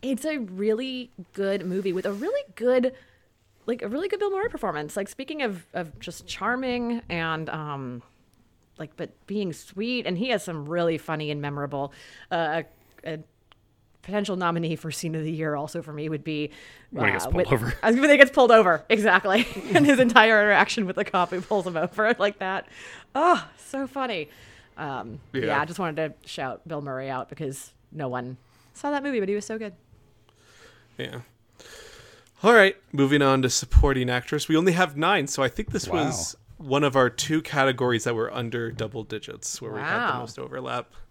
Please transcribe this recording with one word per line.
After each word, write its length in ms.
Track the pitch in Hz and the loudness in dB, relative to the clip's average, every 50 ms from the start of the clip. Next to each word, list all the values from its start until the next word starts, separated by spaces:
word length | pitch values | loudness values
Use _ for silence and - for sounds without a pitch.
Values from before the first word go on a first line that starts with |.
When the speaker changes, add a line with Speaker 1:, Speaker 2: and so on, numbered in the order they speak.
Speaker 1:
It's 240 | - 254 277 220 - | -2 -4 -4 -2 -2
a 120 | 311 311 294 | -4 -4 -4
really 720 | 233 190 180 185 202 214 220 220 262 262 262 254 247 240 _ - 180 _ _ | -6 -8 -6 -4 0 0 0 0 -2 -6 -8 -10 -10 -12 _ -20 -20 _ _
good 320 | - 196 196 196 202 180 | -4 -2 -2 -2 -2 -4
movie 280 | 180 175 190 196 196 175 | -4 -4 -2 -2 -2 -2
with 120 | 180 - | -2 -2
a 60 | 190 196 | -4 -4
really 280 | 202 247 359 494 571 554 - - | -4 -4 -4 -4 -4 -4 -6 -12
good, 380 | - 220 247 254 254 247 254 254 - - _ _ _ _ _ _ _ _ _ _ _ _ - | -2 0 2 2 4 2 0 -2 -4 -20 _ _ _ _ _ _ _ _ _ _ _ _ -6
like, 140 | 233 233 - | -6 -4 -4
a 40 | 202 | -6
really 200 | 214 277 349 403 | -6 -4 -4 -4
good 120 | 415 381 | -2 -2
Bill 120 | 415 403 | -2 -2
Murray 180 | 392 381 403 466 | -2 -2 -4 -4
performance. 480 | - 302 - 202 160 151 151 151 - 208 | -6 -6 -6 -6 -4 -4 -8 -8 -6 -6
Like, 100 | 196 196 | -6 -8
speaking 340 | - _ 269 269 311 302 277 | -8 _ -12 -10 -6 -4 -4
of, 220 | 233 196 175 160 _ - | -4 -4 -6 -12 _ -10
of 260 | - 180 160 147 - | -8 -8 -8 -12 -16
just 260 | - - 165 - - - | -14 -14 -14 -14 -14 -14
charming 720 | - - 196 208 240 254 262 254 247 247 240 233 240 233 - - | -12 -6 -4 -4 -2 -2 -2 -4 -4 -4 -4 -4 -4 -6 -6 -6
and, 400 | - 170 165 165 160 156 160 151 | -6 -4 -2 -2 -4 -4 -6 -6
um, 520 | - 160 156 151 143 139 135 127 123 120 117 _ _ _ _ _ _ _ _ _ _ _ _ _ _ - | -8 -8 -8 -8 -8 -8 -8 -10 -10 -12 -14 _ _ _ _ _ _ _ _ _ _ _ _ _ _ -16
like, 160 | - - _ - | -16 -16 _ -12
but 140 | 175 - - _ _ _ | -12 -12 -12 _ _ _
being 260 | 196 208 208 185 151 | -6 -4 -4 -4 -6
sweet, 540 | - - - - 190 214 233 254 247 220 - | -10 -14 -18 -10 -8 -6 -4 -4 -4 -4 -4
and 100 | 180 170 | -4 -2
he 120 | 220 262 | -2 -2
has 140 | 247 196 - | -2 -2 -2
some 220 | - 170 156 143 147 | -6 -10 -8 -8 -6
really 300 | 165 175 170 170 165 156 | -2 0 0 0 0 -2
funny 320 | - - 160 156 156 147 | -4 -6 -6 -6 -4 -4
and 100 | 147 147 | -6 -4
memorable, 540 | 143 143 143 143 143 143 143 139 139 139 139 - - - - - - _ | -6 -6 -6 -6 -6 -6 -4 -6 -6 -6 -8 -14 -20 -20 -20 -20 -12 _
uh, 320 | - 170 165 156 151 165 165 165 _ _ _ _ _ - - | -4 -2 -2 -2 -2 -4 -6 -6 _ _ _ _ _ -16 -10
a, 80 | - 160 | -10 -10
a 60 | 156 156 _ _ _ _ _ _ _ _ _ _ _ _ _ _ _ | -10 -12 _ _ _ _ _ _ _ _ _ _ _ _ _ _ _
potential 340 | _ - 190 208 202 196 196 | _ -6 -4 -4 -2 -2 -4
nominee 400 | 180 180 170 170 170 165 165 165 | -2 -2 0 0 0 -2 -2 -4
for 140 | 156 - 160 | -4 -6 -10
Scene 240 | 143 - - 170 156 | -10 -6 -6 -6 -6
of 100 | 160 156 | -4 -6
the 80 | 156 | -6
Year 220 | 165 151 160 156 147 | -6 -4 -4 -4 -4
also 300 | 143 147 151 - 170 156 | -4 -6 -6 -8 -10 -10
for 100 | 156 147 | -10 -10
me 160 | 147 147 156 | -8 -6 -6
would 140 | 156 147 135 | -6 -6 -6
be, 260 | - 156 151 151 147 - - - - - - - _ | -6 -4 -4 -4 -6 -8 -14 -20 -20 -20 -20 -20 _
Speaker 2:
When 160 | - - - | -6 0 0
he 60 | 101 | 2
gets 140 | 95 95 - | 2 0 -2
Speaker 1:
uh, 40 | 123 | -2
Speaker 2:
pulled 60 | - | 2
Speaker 1:
with 180 | 175 180 - 147 | 0 2 4 2
Speaker 2:
over. 200 | 120 113 120 - - - | 2 2 -2 -4 0 2
Speaker 1:
I 40 | 220 | 4
was 80 | 226 | 4
gonna, 60 | 247 | 6
when 80 | 269 302 | 8 8
he 80 | 285 277 | 10 10
gets 140 | 277 262 | 10 8
pulled 200 | 269 294 262 233 | 10 6 8 10
over, 320 | 240 226 214 185 170 151 - _ | 10 10 10 8 4 2 2 _
exactly. 560 | 220 214 208 214 180 170 - 202 190 220 247 - - - | 2 4 4 6 4 4 4 4 2 2 2 0 -6 -10
<laughs> 160 | - - 196 | -6 2 4
And 100 | 339 285 | 6 8
his 140 | 285 277 247 | 8 8 6
entire 420 | 254 233 233 254 214 226 226 214 | 6 8 8 8 8 8 8 6
interaction 460 | 208 208 202 170 190 - - - 214 180 | 6 6 6 6 4 4 2 -4 -2 -4
with 80 | 185 | -2
the 100 | - 208 | -4 -4
cop 240 | - - 190 180 170 | 0 0 0 0 0
who 120 | - 180 | -2 -8
pulls 260 | 180 - 214 208 175 185 | -4 -2 -2 -2 -2 -2
him 100 | 175 160 | -2 -2
over 380 | 156 180 - - 220 214 240 | -4 -4 -2 0 2 2 2
<laughs> 40 | - | 2
like 200 | 185 202 202 - | 0 -2 -2 -2
that. 280 | 196 190 185 190 - - - - - - - - - _ _ | -6 -6 -6 -6 -8 -10 -18 -20 -20 -18 -18 -20 -20 _ _
Oh, 340 | 262 311 349 349 226 170 - - _ | 2 4 4 4 4 0 -8 -18 _
so 280 | - - - 269 277 | -20 -12 -8 -8 -8
funny. 440 | 262 262 277 262 254 220 175 151 143 - - - - - - - _ _ - | -6 -6 -6 -6 -4 -4 -6 -8 -8 -12 -20 -20 -20 -20 -20 -20 _ _ -12
Um, 420 | 151 147 135 127 95 117 107 - - - - | -10 -8 -8 -8 -10 -10 -14 -16 -16 -10 -6
Speaker 3:
Yeah. 120 | 135 120 | -4 -2
Speaker 1:
yeah, 160 | 107 135 139 | 0 0 0
I 40 | 147 | -2
just 120 | 156 170 160 | -2 -4 -6
wanted 200 | 196 165 151 151 160 156 - _ - | -6 -6 -4 -4 -6 -6 -6 _ -18
to 40 | - | -16
shout 400 | - - 147 131 117 - _ 170 | -10 -8 -8 -8 -8 -10 _ -10
Bill 140 | 160 147 | -10 -10
Murray 260 | 143 143 131 131 131 135 | -8 -8 -8 -8 -8 -6
out 180 | 135 127 131 _ | -6 -8 -8 _
because 440 | - 139 160 135 139 - - - _ _ _ _ | -10 -10 -8 -8 -8 -10 -14 -20 _ _ _ _
no 160 | - 151 151 131 | -12 -8 -6 -6
one 300 | 123 123 123 123 127 - _ _ _ _ _ _ _ | -4 -6 -6 -8 -12 -14 _ _ _ _ _ _ _
saw 160 | - - 285 | -10 -6 -4
that 140 | 294 285 269 | -4 -4 -4
movie, 160 | 285 269 233 | -2 -2 -2
but 100 | 196 190 | -2 -2
he 60 | 202 | -2
was 100 | 208 202 | -4 -4
so 140 | - 220 220 | -8 -10 -10
good. 140 | 220 208 180 _ _ _ - _ _ _ _ _ _ _ _ _ _ _ _ _ - - - _ _ _ _ - | -10 -12 -14 _ _ _ -20 _ _ _ _ _ _ _ _ _ _ _ _ _ -20 -20 -20 _ _ _ _ -12
Speaker 3:
Yeah. 240 | 127 123 - 123 120 _ _ _ _ _ _ _ - - - - - - - - - - - - _ _ _ _ - | -12 -12 -10 -14 -16 _ _ _ _ _ _ _ -20 -20 -20 -20 -20 -20 -20 -20 -20 -20 -20 -20 _ _ _ _ 4
All 100 | 202 240 | 6 8
right, 220 | 226 196 190 196 - _ _ | 8 8 6 4 -2 _ _
moving 300 | - 143 139 135 143 147 | 0 2 2 4 4 4
on 200 | 143 135 135 131 131 | 4 4 4 4 2
to 60 | 127 | 2
supporting 600 | - - - 120 - - - 143 135 131 127 123 | 0 -2 -4 6 6 6 8 8 2 0 0 0
actress. 380 | 123 123 120 - - 151 - - | -2 -2 -2 -4 -4 -4 -2 2
We 100 | 160 156 | 2 4
only 140 | 170 190 175 | 4 4 4
have 240 | 175 185 170 143 143 | 2 0 0 0 -2
nine, 300 | 156 175 202 190 135 143 | 0 0 2 0 0 -2
so 160 | - - 139 | -2 -2 -2
I 40 | 127 | -2
think 240 | - - 214 - | -2 -4 -8 -6
this 160 | - 196 - - | -6 -6 -4 -2
Speaker 2:
Wow. 180 | 175 170 151 | -2 0 0
Speaker 3:
was 300 | 151 156 - 82 - - _ _ _ - - | 0 -2 -4 -6 -8 -10 _ _ _ -20 -16
one 260 | 165 139 127 143 147 | -6 -2 0 2 2
of 120 | 143 127 | 4 4
our 140 | 135 127 123 | 4 4 4
two 320 | 120 - - 147 156 160 | 2 -2 -4 0 0 -2
categories 600 | 156 - - 147 135 135 131 120 131 123 120 113 - | -2 -2 0 2 2 2 2 2 0 0 0 0 0
that 100 | 123 120 | -2 -2
were 160 | 110 113 117 - | -2 -4 -4 -4
under 380 | 123 120 117 113 120 117 113 | -6 -8 -6 -6 -6 -6 -6
double 320 | 117 110 113 110 104 120 107 | -6 -8 -8 -8 -8 -10 -10
digits 580 | - - 107 - - - - - - - - | -10 -10 -12 -12 -12 -16 -12 -10 -10 -10 -10
where 100 | - 110 | -10 -10
we 80 | 107 107 | -10 -8
had 280 | 135 156 180 220 240 208 | -6 -4 -4 -4 -2 -2
the 60 | 143 | -4
Speaker 1:
Wow. 60 | 123 | -4
Speaker 3:
most 160 | 120 113 117 - | -6 -10 -12 -12
overlap. 520 | 131 127 135 131 127 127 120 123 117 _ _ - - - | -12 -10 -10 -10 -8 -6 -6 -6 -8 _ _ -18 -18 -18